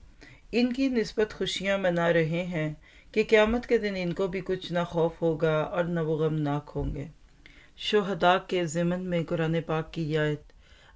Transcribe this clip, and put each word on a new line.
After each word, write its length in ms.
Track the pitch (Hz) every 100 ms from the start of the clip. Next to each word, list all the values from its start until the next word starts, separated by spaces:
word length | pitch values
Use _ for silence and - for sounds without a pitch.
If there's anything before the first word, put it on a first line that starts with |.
| - - - - -
इनकी 360 | 220 247 247 269
निस्बत 420 | 247 214 - 214
खुशियाँ 440 | - 190 - 185 196
मना 300 | 190 170 170
रहे 320 | 170 160 170 180
हैं 280 | 175 156 151 - - -
कि 100 | 214 220
क़यामत 400 | 220 214 240 240
के 120 | 233
दिन 180 | 208 190
इनको 300 | 175 165 190
भी 140 | 190
कुछ 280 | 180 185 -
ना 120 | 170 170
खौफ 360 | 170 165 165
होगा 360 | 170 156 160 156
और 240 | 151 180 170
ना 140 | 175
वो 140 | 156 156
गमनाक 520 | 160 156 147 143 143
होंगे। 380 | - 143 147 156 - - - - - - -
शुहदा 560 | - 214 196 180 175 185 185
के 160 | 185 170
ज़िमन 340 | 165 175 180 185
में 160 | 175 160
कुरान 340 | 170 160 165
पाक 280 | 160 160 160
की 100 | 170 156
ये 120 | 156
आयत 240 | 151 147 - - - - -